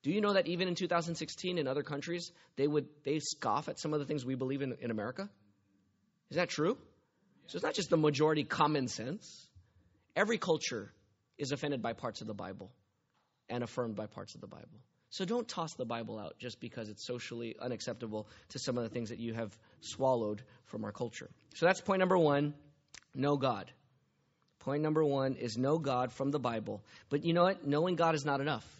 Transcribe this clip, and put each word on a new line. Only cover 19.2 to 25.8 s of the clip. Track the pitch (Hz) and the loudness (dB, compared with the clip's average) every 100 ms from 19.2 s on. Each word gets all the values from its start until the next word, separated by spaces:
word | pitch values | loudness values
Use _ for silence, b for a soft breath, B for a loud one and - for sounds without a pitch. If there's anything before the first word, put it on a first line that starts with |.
| 117 113 | -6 -4
have | 110 - b b | -6 -8 b b
swallowed | - - 131 123 110 104 - b _ | -12 0 4 4 2 -2 -8 b _
from | 113 107 | -8 -6
our | |
culture. | 104 120 - - - _ | -4 -6 -6 -14 -18 _
So | - 165 | 2 4
that's | 190 | 4
point | - 190 | 2 2
number | 185 185 | 6 6
one, | 156 143 147 147 - _ _ - _ | 6 6 2 -2 -18 _ _ -20 _
know | 131 139 143 | 0 2 4
God. | 135 104 90 - _ _ _ _ _ _ _ _ | 2 0 -6 -18 _ _ _ _ _ _ _ _
Point | - 143 | -2 0
number | 156 156 151 | 2 4 4
one | 139 135 131 | 4 2 0
is | 120 110 | -4 0
know | 135 | 2
God | 160 | 2